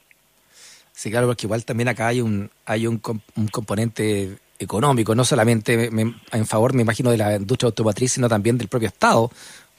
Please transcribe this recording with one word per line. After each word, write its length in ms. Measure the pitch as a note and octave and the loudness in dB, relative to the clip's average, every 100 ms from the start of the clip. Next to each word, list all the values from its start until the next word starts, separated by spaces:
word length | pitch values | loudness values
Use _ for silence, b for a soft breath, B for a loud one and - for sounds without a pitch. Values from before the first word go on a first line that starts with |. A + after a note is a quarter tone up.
| _ _ _ _ b b b b b | _ _ _ _ b b b b b
Sí, 180 | - - | -14 -6
claro, 160 | A2+ B2 | -2 0
porque 200 | A#2+ G2+ | -2 -4
igual 180 | A2+ | -4
también 240 | - A2+ B2 | -4 -4 -2
acá 200 | A2+ A2+ | -2 -2
hay 120 | B2 | 0
un, 300 | A#2 G2+ G2+ _ - | 0 -2 -6 _ -6
hay 200 | A2 A2+ | -2 -2
un 140 | A#2 | -4
comp-, 220 | - A2 - - | -6 -10 -8 -4
un 120 | A2 | -4
componente 880 | - G#2+ G#2 A2+ - G#2+ G2+ F#2+ G2 _ - | -4 -4 -2 -2 -2 -2 -2 -4 -8 _ -14
económico, 560 | F#2+ G2 C#3+ B2+ G#2+ | -6 0 2 4 2
no 100 | A2 | 2
solamente 500 | B2 C#3+ A2+ A#2 G#2 | 2 4 4 2 2
me, 160 | A#2 A#2 | 0 0
me, 240 | A2 A2 - - | 0 -2 -4 -6
en 140 | A#2+ G#2+ | -4 0
favor, 280 | A2 A#2+ | 2 2
me 80 | C3 | 2
imagino, 280 | A2+ A2+ B2 | 2 2 2
de 60 | A#2 | 2
la 200 | G#2 G#2 | 2 0
industria 320 | G2+ B2+ B2 | -2 0 0
automotriz, 440 | - A2 F#2+ B2+ | 0 0 0 -2
sino 160 | - A#2+ | 0 0
también 300 | A2 G#2 B2 | 2 2 0
del 100 | A2 | -2
propio 200 | B2+ G#2+ | -4 -4
Estado, 420 | - A#3 D#3 A2+ B B B B | 0 2 4 2 B B B B